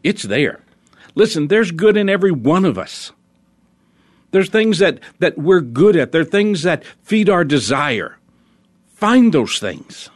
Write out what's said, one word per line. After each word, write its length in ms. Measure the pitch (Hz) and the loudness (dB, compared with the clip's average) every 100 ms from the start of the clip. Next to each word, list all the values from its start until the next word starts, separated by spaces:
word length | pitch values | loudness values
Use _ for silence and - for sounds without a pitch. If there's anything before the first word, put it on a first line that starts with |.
It's 200 | 165 - | -4 -4
there. 420 | 98 113 131 - _ _ _ _ - | -4 -2 -2 -6 _ _ _ _ -10
Listen, 340 | - 214 160 147 | 0 0 0 0
there's 240 | 214 208 | 0 0
good 220 | 165 214 | 0 2
in 140 | 208 196 | 2 0
every 240 | 170 196 | 0 0
one 320 | 151 117 175 | 0 0 2
of 140 | 190 92 | 0 -2
us. 340 | - - - _ _ _ _ _ _ _ _ _ _ _ _ | -10 -14 -18 _ _ _ _ _ _ _ _ _ _ _ _
There's 180 | 190 190 | -2 0
things 300 | 220 220 175 | 0 0 2
that, 220 | 190 120 - _ | 0 0 -16 _
that 180 | 175 - | -4 -2
we're 240 | 151 180 | 2 2
good 340 | 127 120 202 | 0 2 4
at. 180 | 175 - | 4 0
There 100 | 165 | -2
are 20 | |
things 380 | 165 202 208 190 | 0 0 0 -2
that 220 | 170 156 - - | -2 -4 -6 -20
feed 260 | - 214 202 | -4 0 2
our 160 | 180 | 2
desire. 720 | 151 143 104 139 147 113 - - _ _ _ _ _ _ _ | 2 0 0 -2 -2 -4 -8 -14 _ _ _ _ _ _ _
Find 440 | _ 208 254 233 | _ 2 4 4
those 280 | 156 107 - | 2 -2 -6
things. 500 | 101 78 - - - | -8 -10 -18 -20 -20